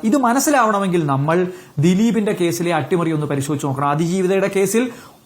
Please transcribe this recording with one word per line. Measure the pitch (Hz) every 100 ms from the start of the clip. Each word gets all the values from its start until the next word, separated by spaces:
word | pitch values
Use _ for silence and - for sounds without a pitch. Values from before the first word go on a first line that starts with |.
ഇത് | 220 285
മനസ്സിലാവണമെങ്കിൽ | 240 262 302 285 220 202 196 175 147
നമ്മൾ | 135 147 175 180 - - -
ദിലീപിന്റെ | 170 185 233 220 208 196
കേസിലെ | 170 170 175
അട്ടിമറി | 160 131 180 165
ഒന്ന് | 151 147
പരിശോധിച്ച് | 139 135 139 147
നോക്കണം. | 131 143
അതിജീവിതയുടെ | 147 170 190 180 190 196 196
കേസിൽ | 196 220 247 - - -